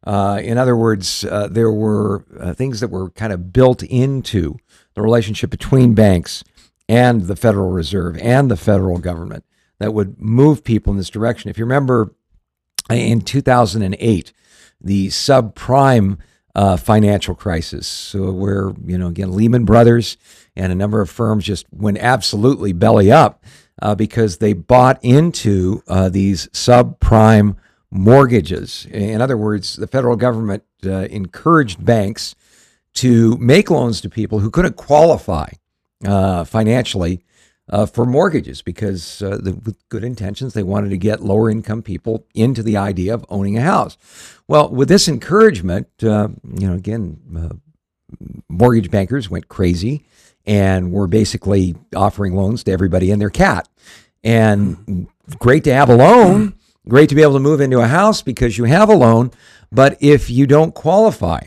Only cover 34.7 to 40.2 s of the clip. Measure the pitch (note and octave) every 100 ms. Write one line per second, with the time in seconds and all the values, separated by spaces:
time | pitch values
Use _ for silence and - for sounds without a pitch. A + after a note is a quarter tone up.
34.7 | - - D3 E3 C#3 - E2 - - _
35.7 | _ _ _ G2 G2 F#2+ F2 F2 A2+ A2
36.7 | B2 A#2+ G2+ F2 F2+ _ _ _ _ _
37.7 | G2+ G#2+ - A#2+ C3 F#3+ C#3+ C#2+ C#2 -
38.7 | F2+ G#2 F#2 - - G2 G#2 F#2+ F2 A2
39.7 | G2+ _ A2+ A#2 B2